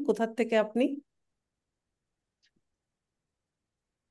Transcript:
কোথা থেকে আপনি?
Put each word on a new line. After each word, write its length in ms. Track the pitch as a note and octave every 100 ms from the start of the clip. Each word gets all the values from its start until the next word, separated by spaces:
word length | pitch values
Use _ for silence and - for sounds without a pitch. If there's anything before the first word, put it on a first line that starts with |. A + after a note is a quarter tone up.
কোথা 200 | C#4 G#3+ A3+
থেকে 280 | A3+ A#3 A3
আপনি? 280 | G#3+ A3+ C#4 C#4+ - _ _ _ _ _ _ _ _ _ _ _ _ _ _ _ _ _ _ _ _ _ _ _ _ _ _ _ _ _ _